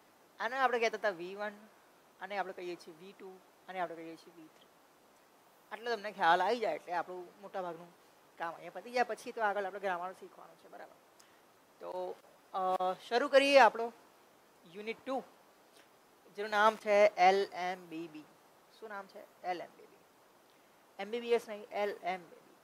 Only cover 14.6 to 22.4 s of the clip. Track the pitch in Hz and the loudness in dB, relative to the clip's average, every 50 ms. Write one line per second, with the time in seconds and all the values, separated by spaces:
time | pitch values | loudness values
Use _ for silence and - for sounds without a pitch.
14.6 | - 170 165 208 208 226 214 - - 254 269 240 - - - - - - _ _ | -20 -20 -16 -12 -10 -10 -10 -10 -6 -6 -6 -6 -6 -10 -20 -20 -20 -20 _ _
15.6 | - - _ - - _ _ - _ _ _ _ _ - - 202 208 220 214 208 | -20 -20 _ -20 -20 _ _ -20 _ _ _ _ _ -20 -10 -8 -6 0 2 6
16.6 | 214 220 214 208 - 214 202 202 208 208 - - 180 190 190 196 196 - - 175 | 6 4 4 2 0 4 6 8 8 6 6 6 6 6 6 6 2 -2 -4 -8
17.6 | 180 180 190 185 180 170 160 165 170 160 151 156 147 - - - _ - - - | -6 -6 -6 -8 -12 -12 -10 -10 -10 -12 -14 -18 -20 -20 -20 -20 _ -20 -20 -20
18.6 | _ _ - - 220 220 208 196 196 190 - 196 - - _ - - 180 180 165 | _ _ -20 -18 -16 -14 -14 -14 -14 -16 -18 -20 -20 -20 _ -10 -6 -6 -6 -6
19.6 | 147 - - - - - - - _ _ _ _ _ _ _ _ _ _ _ _ | -8 -14 -16 -20 -20 -20 -20 -20 _ _ _ _ _ _ _ _ _ _ _ _
20.6 | _ _ _ _ _ _ - - 196 208 226 240 233 233 233 226 226 226 208 208 | _ _ _ _ _ _ -12 -12 -8 -6 -6 -6 0 2 2 2 2 -4 -12 -14
21.6 | 208 - - 202 208 202 - - - 175 185 180 170 156 - - | -12 -8 -4 -2 -2 -2 -2 -6 -6 -6 -6 -6 -8 -16 -20 -20